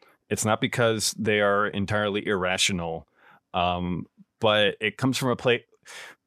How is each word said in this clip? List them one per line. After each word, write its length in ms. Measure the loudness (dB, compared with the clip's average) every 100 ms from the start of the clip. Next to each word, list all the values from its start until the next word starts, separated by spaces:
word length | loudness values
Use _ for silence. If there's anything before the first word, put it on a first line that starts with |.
| _ _ -6
It's 160 | -2 0
not 160 | 0
because 520 | 0 0 0 2 -2 -2
they 240 | 0 2
are 260 | 4 2 0
entirely 580 | -2 -2 0 0 -2 -2
irrational. 800 | 0 0 0 0 0 -4 -8 -12 _ -20 -20 _
Um, 520 | 0 0 0 -2 -4 -8 -16 _ -2
but 360 | 2 4 2 0
it 180 | -4 -2
comes 200 | -2 0
from 120 | -2
a 60 | 0
place, 260 | 0 0 -2 _ -20 -20 -20 -20